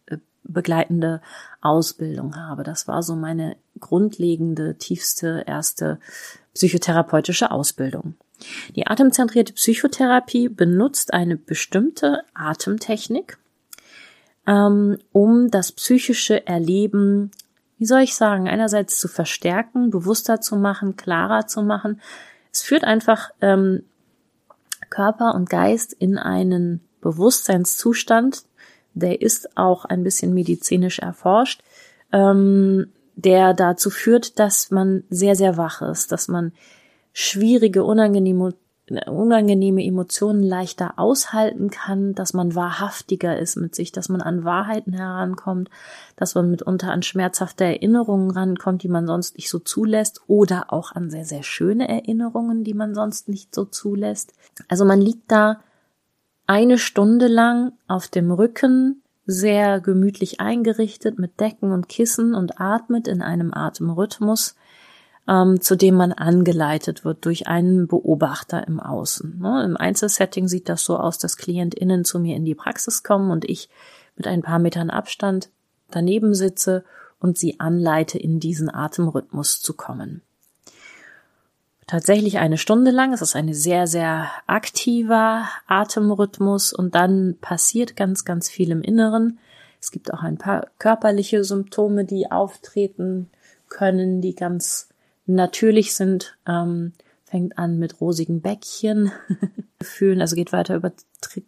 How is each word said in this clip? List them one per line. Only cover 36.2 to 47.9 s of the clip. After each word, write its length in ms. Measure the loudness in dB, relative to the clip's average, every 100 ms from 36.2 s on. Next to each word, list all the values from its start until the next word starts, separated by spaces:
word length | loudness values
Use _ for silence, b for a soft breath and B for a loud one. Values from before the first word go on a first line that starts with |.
| -4
man 260 | -4 -4 b b b b b b
schwierige, 720 | -6 -4 0 4 6 6 4
unangenehme, 720 | 4 4 4 4 2 2 0 -4 _ _ _ -8 -6
unangenehme 760 | -2 2 4 4 4 4 2
Emotionen 600 | 0 -2 -4 -2 0 2
leichter 500 | 2 0 -6 -6 -8 0
aushalten 720 | 0 2 0 0 0 0 -6
kann, 420 | -6 -6 -2 -2
dass 200 | -4 -4
man 220 | -2 -2 -2
wahrhaftiger 840 | -4 -4 -6 -8 -6 -4 -2 -2
ist 180 | -4 -6
mit 180 | -6
sich, 180 | -6 -8
dass 180 | -8 -6
man 120 | -4
an 220 | -2 -4
Wahrheiten 500 | -2 -2 -2 -6 -6
herankommt, 760 | -8 -8 -6 -6 -6 -6 -6 -6 B B B B _
dass 200 | -4 0
man 160 | 0
mitunter 400 | 0 -2 -4 -2
an 100 | -4
schmerzhafte 600 | -4 -2 -2 -4 -8 -2
Erinnerungen 680 | -2 0 2